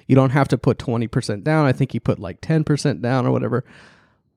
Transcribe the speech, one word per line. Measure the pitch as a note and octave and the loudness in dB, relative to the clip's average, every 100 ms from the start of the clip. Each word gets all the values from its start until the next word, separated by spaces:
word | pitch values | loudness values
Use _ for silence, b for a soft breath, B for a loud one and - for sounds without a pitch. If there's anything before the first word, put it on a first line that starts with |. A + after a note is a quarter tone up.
| b | b
You | C3 | 4
don't | C3 | 4
have | C#3+ C3+ | 2 2
to | B2+ | 2
put | - - | 0 0
twenty | - A#2 A2+ | -2 -4 -2
percent | C3 - G2+ D3 | -4 -4 -6 0
down. | D#3 C#3+ | 2 2
I | |
think | A#2+ C3+ | 2 -2
he | A#2+ | -2
put, | - - | -4 -4
like, | F#2 - | -6 -10
ten | - D#3+ D3+ | -2 0 0
percent | D3 D3+ A2+ | 0 -2 -2
down | A#2+ C3 B2+ | -2 0 0
or | |
whatever. | B2 B2 B2 - b b b b b b | 0 -2 -4 -6 b b b b b b